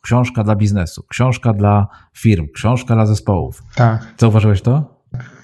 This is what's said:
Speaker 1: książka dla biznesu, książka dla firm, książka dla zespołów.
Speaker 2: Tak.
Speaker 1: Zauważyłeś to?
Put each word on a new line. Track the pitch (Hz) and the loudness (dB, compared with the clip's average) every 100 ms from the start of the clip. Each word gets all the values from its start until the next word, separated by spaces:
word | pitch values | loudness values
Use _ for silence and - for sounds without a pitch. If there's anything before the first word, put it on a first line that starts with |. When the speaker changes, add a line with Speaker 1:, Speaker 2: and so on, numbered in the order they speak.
Speaker 1:
książka | - 120 123 117 | -2 0 0 -2
dla | 107 104 | -2 0
biznesu, | 104 101 82 - - | 0 0 -4 -8 -14
książka | - 127 117 117 | -2 -2 0 -2
dla | 101 104 104 101 - _ | 0 2 2 0 -6 _
firm, | - 113 95 76 | -2 0 0 -2
książka | - 107 123 - | -4 -2 -2 -2
dla | 113 107 | 0 2
zespołów. | 107 - 92 76 - - | 0 -2 -4 -4 -12 -12
Speaker 2:
Tak. | - 117 113 - - | 0 0 0 -8 0
Speaker 1:
Zauważyłeś | 117 107 107 98 | 2 4 2 2
to? | 120 143 143 _ _ - - - | 0 -2 -2 _ _ -16 -16 -20